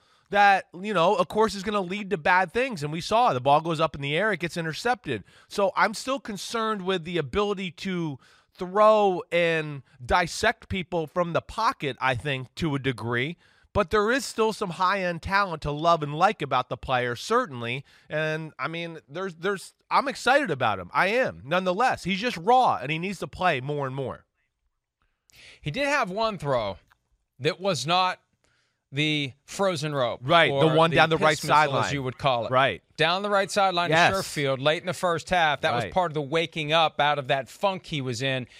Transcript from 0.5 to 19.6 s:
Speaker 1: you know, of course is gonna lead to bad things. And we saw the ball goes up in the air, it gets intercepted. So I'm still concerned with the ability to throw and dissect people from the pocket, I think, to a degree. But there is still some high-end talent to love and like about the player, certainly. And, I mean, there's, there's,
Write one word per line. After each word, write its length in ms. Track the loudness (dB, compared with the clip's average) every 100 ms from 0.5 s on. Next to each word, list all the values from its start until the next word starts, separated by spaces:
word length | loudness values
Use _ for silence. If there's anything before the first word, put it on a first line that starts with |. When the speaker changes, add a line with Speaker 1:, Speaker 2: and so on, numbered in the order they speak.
| 4 0 -10
Speaker 1:
you 140 | -2
know, 220 | 2 4 4
of 120 | 0
course 260 | 2 0
is 100 | 0
gonna 180 | -2 -2
lead 280 | -2 -6 -6
to 60 | -2
bad 360 | 2 2 2
things. 300 | 0 -4 -4
And 100 | -6
we 80 | -6
saw 320 | 0 2 2
the 80 | 2
ball 180 | 4 4
goes 220 | 2 0
up 140 | -2 -2
in 60 |
the 140 | -2 0
air, 160 | 0
it 80 | -2
gets 160 | -4 -6
intercepted. 720 | -8 -4 -2 -2 -4 -6 -8 -20 _
So 240 | 0 0 2
I'm 180 | 0
still 280 | 0 -6 -6
concerned 640 | -6 -10 -8 -4 -2 -2
with 200 | -2 -4
the 140 | -2 -4
ability 540 | -2 -2 -2 -2 -6
to 460 | -8 -6 -4 -4 -8 _ _ _ -12
throw 680 | -4 4 6 6 4 2 -2
and 520 | 0 2 0 -4 -10 -14 -14 0
dissect 640 | 0 0 0 -2 -2 -4
people 360 | -6 -4 -4 -2
from 280 | -2 0
the 80 | -2
pocket, 560 | -4 -2 -2 -2 -4 -2
I 160 | -2 0
think, 400 | -2 -4 -6 -6
to 200 | -2 0
a 40 |
degree. 560 | -2 -2 -2 -2 -2 -6 _ _ _
But 200 | -2 2
there 200 | 2 2
is 140 | 0 -2
still 260 | -2 -2
some 200 | -2 -6
high-end 500 | 0 0 2 -2 -4
talent 400 | -2 0 0 -4
to 80 | -6
love 320 | 0 2 2
and 160 | 0 0
like 240 | 0 0
about 280 | -2 -2 -2
the 60 | -6
player, 400 | -2 0 0 -4
certainly. 680 | -2 -2 -2 -6 -6 -8 -10 _ -8
And, 420 | -4 -4 -4 -8 -8
I 100 | -8
mean, 300 | -6 -10 -12 -14
there's, 280 | -10 -10 -6
there's, 400 | -4 -4